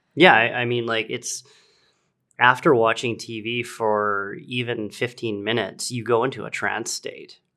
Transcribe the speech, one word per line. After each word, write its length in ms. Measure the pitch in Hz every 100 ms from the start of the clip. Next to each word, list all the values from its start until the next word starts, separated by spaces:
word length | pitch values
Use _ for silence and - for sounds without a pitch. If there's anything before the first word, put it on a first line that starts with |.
| _ -
Yeah, 180 | 180
I, 280 | 110 117 123
I 20 |
mean, 220 | 120 120 117
like, 200 | 113 110
it's, 360 | 123 - - - _ _ _ _ _ _ _ _ -
after 360 | 123 127 170
watching 420 | 123 113 113 123 107
T 240 | - 113
V 220 | 107 120
for 720 | 113 - 110 104 104 101 98 -
even 460 | - 123 120 117 104
fifteen 540 | - 123 - 113 101
minutes, 480 | 101 117 98 - -
you 100 | 123
go 200 | 113 113
into 200 | 127 107
a 60 | 107
trance 400 | - 101 101 -
state, 480 | - - - - - _